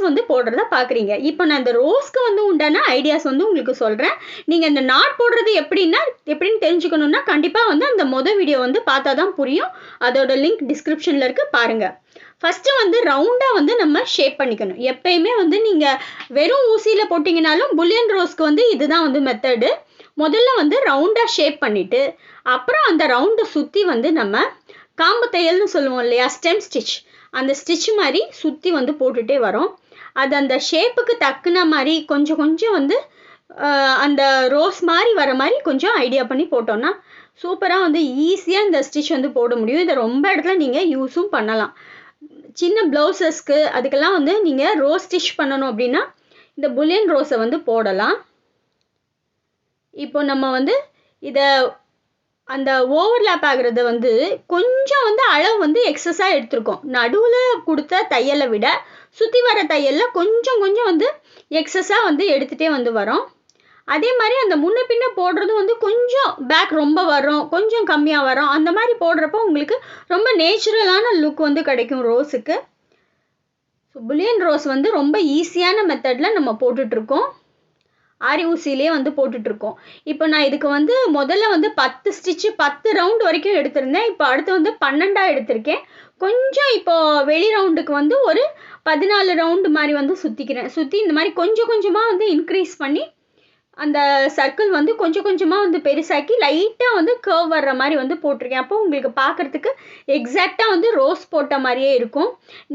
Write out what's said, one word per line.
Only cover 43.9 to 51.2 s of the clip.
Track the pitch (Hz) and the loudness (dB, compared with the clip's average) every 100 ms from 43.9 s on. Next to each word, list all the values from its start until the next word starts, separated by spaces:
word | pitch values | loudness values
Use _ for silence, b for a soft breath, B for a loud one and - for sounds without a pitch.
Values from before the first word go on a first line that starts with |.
| 277 330 370 | 0 2 2
வந்து | 277 415 349 | 2 2 0
நீங்க | 269 311 381 | 0 0 2
ரோஸ் | 277 339 - | 2 0 -2
ஸ்டிச் | 359 - - | -4 -4 -2
பண்ணணும் | 277 277 269 | -2 -2 -4
அப்படின்னா | 214 247 302 554 b b b b - | -2 -2 -2 -4 b b b b -6
இந்த | 277 240 | -4 0
புல்லியன் | 311 392 392 | 0 2 2
ரோஸை | 294 302 240 | 0 0 -2
வந்து | 226 311 277 | -2 -2 -2
போடலாம். | 226 208 190 233 453 - _ _ _ _ _ _ _ _ _ _ _ _ _ _ _ _ | 0 0 -2 -2 -2 -6 _ _ _ _ _ _ _ _ _ _ _ _ _ _ _ _
இப்போ | - 269 294 285 | -14 -8 -4 -2
நம்ம | 269 262 254 | -2 -2 -2
வந்து | 277 523 571 b b b | 0 -2 -4 b b b